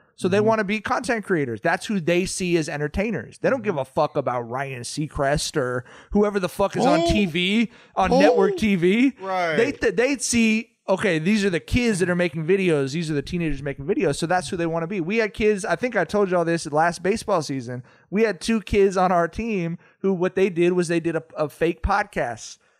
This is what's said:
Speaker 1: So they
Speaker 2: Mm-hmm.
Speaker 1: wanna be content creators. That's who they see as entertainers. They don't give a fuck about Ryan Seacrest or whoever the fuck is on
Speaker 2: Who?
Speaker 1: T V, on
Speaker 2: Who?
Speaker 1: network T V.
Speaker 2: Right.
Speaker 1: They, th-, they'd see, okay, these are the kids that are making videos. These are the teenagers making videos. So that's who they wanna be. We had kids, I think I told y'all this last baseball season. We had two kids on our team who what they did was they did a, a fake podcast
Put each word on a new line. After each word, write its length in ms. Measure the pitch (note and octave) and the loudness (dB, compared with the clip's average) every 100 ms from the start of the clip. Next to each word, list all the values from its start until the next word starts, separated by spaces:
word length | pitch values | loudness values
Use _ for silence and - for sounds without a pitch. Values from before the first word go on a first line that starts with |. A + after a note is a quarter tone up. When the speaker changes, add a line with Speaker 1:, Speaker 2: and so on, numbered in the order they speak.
| _ - | _ -6
Speaker 1:
So 120 | - | 0
they 100 | G3+ | 2
Speaker 2:
Mm-hmm. 80 | G#3+ | 2
Speaker 1:
wanna 160 | A3 G3 | 2 0
be 140 | G#3+ | -4
content 420 | - C4 A#3 A#3 | -2 -4 -2 -4
creators. 380 | - F3 C3 A2+ | 0 0 0 -2
That's 240 | E3+ F3 - | -2 -2 -2
who 140 | G3+ | -2
they 240 | D#3 F3 F#3 | 2 0 0
see 320 | - F3+ E3+ | -2 0 0
as 100 | D3+ | 0
entertainers. 720 | D3 D3+ - G#3+ E3 A#2 - | -6 -4 -2 -2 -4 -8 -2
They 120 | F#3 | 0
don't 140 | C4 | 0
give 140 | G#3 D#3 | -2 -4
a 80 | C3+ | -2
fuck 320 | - D3 D3+ | 0 0 0
about 240 | B2+ B2 | -2 -4
Ryan 400 | A#2 B2 C#3 C3 | -4 -6 -8 -8
Seacrest 760 | B2 - D3+ - C#3 D3 - D#3 | -10 -6 -6 -2 0 0 -2 -2
or 300 | B2+ B2 - - - | -2 -4 -8 -20 -2
whoever 280 | G3+ G#3 G3+ | 2 2 0
the 80 | F3+ | -4
fuck 260 | - G3 F#3 | -2 -2 2
is 100 | A#3+ | 2
on 160 | D#4 | 2
Speaker 2:
Who? 60 | E4+ | 2
Speaker 1:
T 180 | D#4+ F#3+ | 0 0
V, 460 | D#3 F3+ A3 A3+ - _ - | 0 0 0 -2 -6 _ -2
on 140 | F#3 | 2
Speaker 2:
Who? 100 | B3+ | 4
Speaker 1:
network 380 | D4+ B4 - F#4 | 4 4 2 2
T 180 | G#3+ G3 | 0 2
V. 380 | F3 A3 C4+ - | 2 4 2 0
Speaker 2:
Right. 340 | F#3+ F#3 E3+ D3+ | -6 -2 0 2
Speaker 1:
They, 160 | D#3+ | 0
th-, 240 | - A#3+ F3+ | 0 0 2
they'd 260 | B3+ C#4+ | 0 0
see, 500 | - A#3+ A3 A3 - _ - | 0 2 2 2 -4 _ -2
okay, 280 | F#3+ G3+ D#3+ | 0 2 0
these 280 | D#3+ A3 G3 | 2 2 2
are 40 | |
the 100 | E3 | -2
kids 380 | - B3+ A#3+ F#3+ | 0 0 2 2
that 100 | F3+ | 0
are 60 | F3 | 0
making 300 | F3 E3 D#3 | 0 -2 0
videos. 460 | G3 F#3 D3+ C#3 | 2 2 2 0
These 180 | D#3 D#3 | -4 -4
are 40 | |
the 80 | D3 | -4
teenagers 400 | C#3 F3 D#3+ C#3 | -4 -4 -4 -4
making 220 | C#3+ C#3 C#3 | -6 -8 -4
videos. 320 | A#3 F3 - | 0 0 0
So 80 | E3 | 0
that's 240 | F3+ C#3+ | -2 -2
who 80 | F3+ | -4
they 80 | E3+ | -2
wanna 220 | E3 E3 | -2 -4
be. 120 | G#3 | -4
We 180 | D#3+ A3+ | -2 0
had 160 | G#3+ | -2
kids, 300 | - G#3+ G#3 | 0 2 2
I 140 | G#3 E3+ | 0 -2
think 180 | B3 A#3+ | -2 -2
I 80 | |
told 280 | A#3+ G#3 G3 | 0 0 2
y'all 120 | F3+ | 2
this 260 | E3 E3+ D#3 | 0 -2 -2
last 320 | D3 E3+ E3+ | 0 0 0
baseball 400 | F3+ A3 - F#3 | -2 -2 0 -2
season. 400 | C#3+ C3+ A#2+ B2 - _ - | -2 -6 -8 -12 -14 _ -4
We 140 | G3 | 0
had 180 | A3 F#3 | 0 0
two 180 | - A3+ | -2 -2
kids 360 | - G#3+ G3 F#3 | 2 4 4 4
on 160 | F3+ | 2
our 160 | F3 E3+ | 2 0
team 480 | - A3+ G#3 E3+ F3 _ _ | -2 -4 -2 -4 -8 _ _
who 120 | G3 | -2
what 240 | F#3 F3+ F#3 | 0 0 2
they 140 | G3 | 0
did 240 | E3 E3+ | 2 2
was 160 | F3+ E3 | 2 0
they 100 | E3+ | 0
did 160 | E3 D#3+ | 0 -4
a, 80 | - - | -6 -6
a 100 | D3+ | -4
fake 340 | - E3+ E3+ | -2 -2 -2
podcast 760 | - G3+ G3+ F#3 C3 A2+ - - _ | -2 -2 -2 -4 -4 -6 -14 -20 _